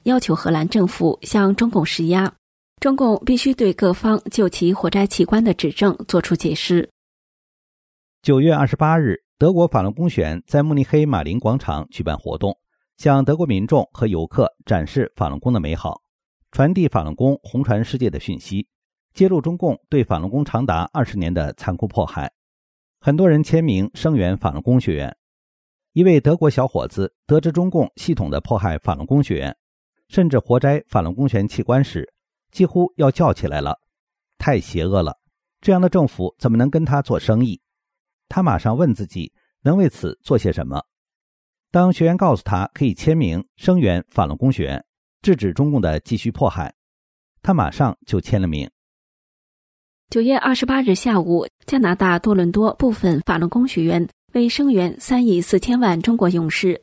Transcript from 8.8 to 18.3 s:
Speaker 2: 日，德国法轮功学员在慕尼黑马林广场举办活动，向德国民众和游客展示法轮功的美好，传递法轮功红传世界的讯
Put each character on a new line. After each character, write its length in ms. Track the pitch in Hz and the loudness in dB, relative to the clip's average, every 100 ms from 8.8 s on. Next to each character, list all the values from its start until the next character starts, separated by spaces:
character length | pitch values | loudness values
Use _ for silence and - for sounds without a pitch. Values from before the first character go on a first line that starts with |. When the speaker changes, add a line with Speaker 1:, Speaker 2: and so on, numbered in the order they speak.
| 151 165 | 2 2
Speaker 2:
日， 180 | 135 90 _ - | 2 -2 _ 0
德 140 | 156 | 2
国 140 | 180 170 | 4 2
法 160 | 123 | 2
轮 100 | 95 | -2
功 160 | 120 175 | -2 -2
学 140 | - | 0
员 200 | 78 82 - | -2 -4 -2
在 160 | 143 | 0
慕 120 | 151 | 2
尼 100 | 143 | 0
黑 200 | 131 151 | 2 2
马 180 | 151 104 | 2 -2
林 160 | 73 110 | -2 -2
广 200 | 110 131 | -2 -2
场 280 | - 73 - | -4 -6 -8
举 120 | - | -8
办 120 | - 73 | -6 -6
活 220 | - - | -8 -4
动， 180 | 101 - _ _ _ _ | -4 -6 _ _ _ _
向 280 | 151 139 | 2 2
德 120 | 135 156 | 2 2
国 80 | |
民 220 | 160 95 107 | 0 0 0
众 220 | 143 - | 0 0
和 140 | - 113 | -4 -2
游 200 | 85 82 | -2 -2
客 220 | - 113 - | 0 0 -2
展 220 | - 92 76 | -2 -2 -2
示 260 | 139 113 - | -2 -4 -4
法 120 | 82 | -6
轮 120 | 69 | -4
功 120 | 127 | -2
的 60 | 117 | -2
美 160 | 76 | -2
好， 260 | 80 82 - _ _ _ _ _ | -6 -6 -10 _ _ _ _ _
传 200 | - 143 | 0 2
递 140 | 185 160 | 4 2
法 160 | 107 | 0
轮 100 | 78 - | -4 0
功 200 | 131 143 | 0 0
红 220 | - 123 | -4 -4
传 200 | 131 107 | 0 0
世 140 | 113 127 | -2 -2
界 100 | 117 | -4
的 120 | 76 | -4
讯 180 | - | -8